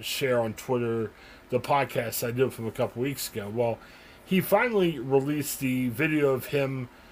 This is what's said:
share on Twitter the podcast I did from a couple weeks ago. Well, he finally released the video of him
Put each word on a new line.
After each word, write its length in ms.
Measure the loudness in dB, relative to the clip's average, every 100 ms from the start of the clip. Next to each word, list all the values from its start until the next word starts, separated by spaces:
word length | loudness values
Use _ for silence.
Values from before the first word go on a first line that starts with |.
share 380 | -8 -2 0 2
on 140 | 0
Twitter 580 | -2 -2 0 0 -2 -4 -8 -20 -18 -4
the 100 | -2
podcast 640 | 2 2 2 -2 -4 -4 -2
I 40 |
did 200 | 2 0
from 140 | 0 -6
a 60 |
couple 280 | -2 -2 -2
weeks 280 | -4 -4 -6
ago. 160 | -8 -6
Well, 260 | -2 -2 -2 -8 -20 -20 -14
he 160 | 0 0
finally 580 | 4 4 4 2 2 0
released 640 | 2 2 2 -2 -2 -2
the 280 | -2 0 0
video 400 | 0 0 4 4
of 120 | 2 0
him 420 | 0 0 -4 -8 -14 -20